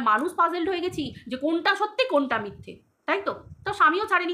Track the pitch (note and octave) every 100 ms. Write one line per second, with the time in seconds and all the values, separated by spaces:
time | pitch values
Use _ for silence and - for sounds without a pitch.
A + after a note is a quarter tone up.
0 | A3+ G#3+ F4 F4+ E4+ F4 E4+ F4 F4+ E4
1 | C4+ - - B3+ D4 E4 G4+ G4+ G#4+ G#4+
2 | C5 C#4+ C4 A3+ G#3 - - F3+ _ _
3 | - G4 C#4+ - - - G4 G4+ D#4 F4
4 | G#4+ F4+ F4